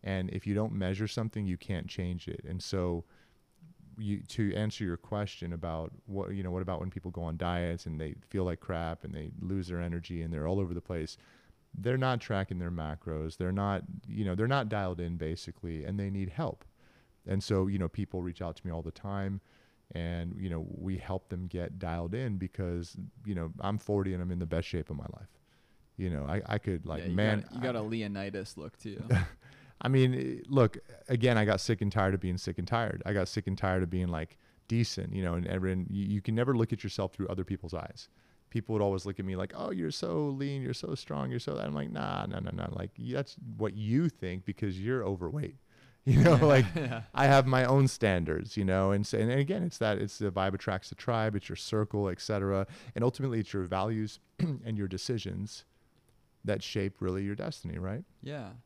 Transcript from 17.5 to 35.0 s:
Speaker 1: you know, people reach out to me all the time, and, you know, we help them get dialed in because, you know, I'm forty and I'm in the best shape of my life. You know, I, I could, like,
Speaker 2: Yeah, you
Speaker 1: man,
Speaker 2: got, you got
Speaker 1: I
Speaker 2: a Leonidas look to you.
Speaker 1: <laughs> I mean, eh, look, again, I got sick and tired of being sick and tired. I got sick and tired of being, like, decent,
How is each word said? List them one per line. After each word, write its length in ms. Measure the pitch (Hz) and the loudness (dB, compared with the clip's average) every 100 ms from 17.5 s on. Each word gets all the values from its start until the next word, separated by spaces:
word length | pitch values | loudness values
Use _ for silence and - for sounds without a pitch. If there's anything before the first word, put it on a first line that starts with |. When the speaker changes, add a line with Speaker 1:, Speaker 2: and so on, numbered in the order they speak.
| 98 95 | 2 2
Speaker 1:
you 120 | 98 | 0
know, 100 | 85 | -2
people 340 | - 98 92 | -2 -6 -4
reach 180 | 90 87 | -6 -6
out 160 | 87 78 | -6 -6
to 100 | 92 | -6
me 60 | |
all 100 | 82 | -6
the 80 | 80 | -6
time, 500 | - 101 98 98 98 _ - _ _ _ | -8 -6 -4 -2 -4 _ -20 _ _ _
and, 400 | - 85 85 85 - | -6 -4 -2 -4 -4
you 100 | 92 | -4
know, 180 | 82 80 | -4 -6
we 260 | - 92 95 | -6 -4 -4
help 320 | - 92 - | -4 -6 -4
them 180 | 90 90 | -6 -4
get 320 | 87 87 92 | -4 -6 -6
dialed 360 | 92 85 85 | -4 -2 -2
in 240 | 107 131 98 | -4 -2 -2
because, 580 | 90 - 92 87 85 - 95 - 101 | -4 -4 -2 -2 -4 -10 -14 -12 -6
you 80 | |
know, 180 | 92 82 85 | -4 -4 -4
I'm 160 | 98 107 | -2 -2
forty 360 | - 104 98 | 0 2 2
and 80 | 90 | 0
I'm 80 | 90 | -2
in 60 | 90 | -2
the 80 | 82 | 0
best 200 | 82 80 | -2 -2
shape 220 | 90 78 | -4 -4
of 60 | 76 | -8
my 100 | - - | -8 -12
life. 120 | - _ _ _ _ - _ - | -16 _ _ _ _ -20 _ -4
You 140 | 92 | -2
know, 140 | 78 | 0
I, 160 | 69 92 - | 0 -2 0
I 120 | 107 | -2
could, 280 | - 90 82 | 0 -2 -2
like, 160 | 78 | -4
Speaker 2:
Yeah, 60 | 87 | 0
you 60 | |
Speaker 1:
man, 260 | 87 107 107 | 2 4 2
Speaker 2:
got, 120 | - | -2
you 60 | 123 | -4
got 160 | 127 117 | -2 -2
Speaker 1:
I 40 | |
Speaker 2:
a 20 | |
Leonidas 720 | 107 113 104 101 101 101 95 - | -2 -2 -2 -2 -4 -4 -8 -10
look 200 | 78 - | -12 -10
to 120 | 110 | -12
you. 140 | 101 120 107 87 - | -10 2 2 2 -6
Speaker 1:
<laughs> 380 | - - - - | -20 -20 -20 -4
I 60 | 123 | 4
mean, 260 | 135 127 | 6 6
eh, 280 | 127 131 127 - | 4 -2 -4 0
look, 280 | 139 113 - - - - | 6 6 4 -16 -20 -2
again, 300 | 123 123 113 | 4 6 6
I 60 | |
got 160 | 107 98 | 6 4
sick 200 | - 113 | 4 2
and 100 | 101 | 2
tired 220 | 107 95 | 4 4
of 60 | 95 | 4
being 160 | 92 90 | 0 -2
sick 220 | - 87 | -2 -4
and 80 | 90 | 0
tired. 340 | 117 113 - - | 0 0 -2 0
I 60 | |
got 160 | 101 90 | 0 0
sick 180 | - 98 | -2 -2
and 100 | 95 | 0
tired 260 | 98 92 | 2 2
of 60 | 90 | 2
being, 180 | 90 90 | 0 0
like, 300 | 82 82 - _ _ _ | -2 -6 -10 _ _ _
decent, 480 | 113 113 - | 0 2 0